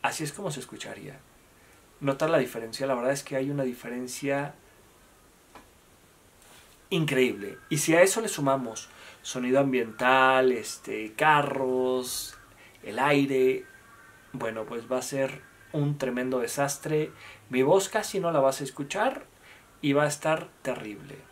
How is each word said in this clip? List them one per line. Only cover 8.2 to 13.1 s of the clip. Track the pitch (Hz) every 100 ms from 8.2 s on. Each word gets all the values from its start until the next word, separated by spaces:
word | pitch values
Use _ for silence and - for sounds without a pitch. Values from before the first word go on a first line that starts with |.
le | 220
sumamos | - 139 135 120 110 - - - -
sonido | - 123 123 131
ambiental, | 139 127 113 110 127 131 131 131 131
este, | 120 107 - - 107 110
carros, | - 151 147 139 135 131 127 127 127 123 - - - - - - -
el | - 110
aire, | 139